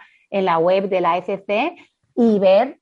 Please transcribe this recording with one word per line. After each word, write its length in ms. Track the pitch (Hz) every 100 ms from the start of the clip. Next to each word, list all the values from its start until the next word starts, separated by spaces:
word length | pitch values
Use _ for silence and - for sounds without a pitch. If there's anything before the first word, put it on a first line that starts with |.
| - _ _
en 140 | 196 190
la 120 | 165
web 320 | 170 190 196
de 120 | 185
la 140 | 175 175
E 20 |
C 220 | 190 190 -
C 300 | 208 311 - _ _ _ -
y 240 | 233 208
ver 400 | 190 196 262 -